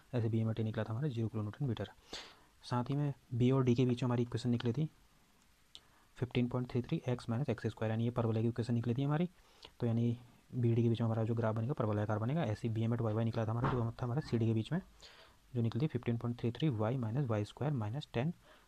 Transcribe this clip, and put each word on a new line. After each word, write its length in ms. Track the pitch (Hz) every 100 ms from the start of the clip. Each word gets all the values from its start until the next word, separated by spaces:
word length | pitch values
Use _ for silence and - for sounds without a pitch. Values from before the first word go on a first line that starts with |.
| -
ऐसे 160 | 123 110
बीएम 220 | 110 110
at 80 | 110
A 40 |
निकला 200 | 110 110
था 100 | 107
हमारा 140 | 113 151
ज़ीरो 200 | 117 110
किलोमीटर 380 | 110 104 - 139
मीटर। 260 | 107 98 - - - - - - _
साथ 260 | - 123 123
ही 60 | 143
में 180 | 143 - - 117
B 160 | 123
और 120 | 135 127
D 100 | 120
के 100 | 123
बीच 160 | 120
में 40 | 127
हमारी 160 | 120
equation 260 | 120 117 123
निकली 240 | 120 120
थी 140 | 123 156 - - _ _ _ _ _ _ - - - _ -
fifteen 300 | 123 127 123
point 220 | 127 123
three 100 | 123
three 200 | 120 165 -
x 200 | 120 -
minus 200 | 117 143
x 180 | 113 113
square, 240 | - 110
यानी 120 | 110
ये 80 | 117
परवलय 300 | 120 113 113
की 60 | 117
equation 260 | 117 113
निकली 200 | 120 120
थी 100 | 120
हमारी। 260 | 139 151 175 - - - - -
तो 80 | 120
यानी 300 | 117 120 120 - - -
बीडी 320 | 123 117 117
के 60 | 117
बीच 100 | 113
में 40 | 117
हमारा 180 | 113
जो 120 | 110 117
ग्राफ 200 | 110 110
बनेगा, 180 | 117
परवलयाकार 460 | 147 107 104 104 104
बनेगा। 240 | 113 165
ऐसे 240 | 120 107 117
ही 60 |
बीएम 220 | 110 113 117
at 60 |
वाईवाई 240 | 113 110 117
निकला 200 | 117 110
था 60 |
हमारा, 180 | 117 135
जो 220 | 127 117
था 140 | - 123
हमारा 160 | 120
सीडी 240 | - 117 113
के 80 |
बीच 180 | 110 -
में, 100 | 170 - - - - - - _
जो 80 | 120
निकली 200 | 113 117
थी 60 | 156
फिफ्टीन 300 | 120 120 117
point 220 | 117 120
three 120 | 120
three 180 | - 160
y 240 | 107 107 135
minus 300 | 110 127 131
Y 180 | 107 107
square 280 | - 131
minus 340 | 135 107 120 -
ten 200 | 117 151 - - -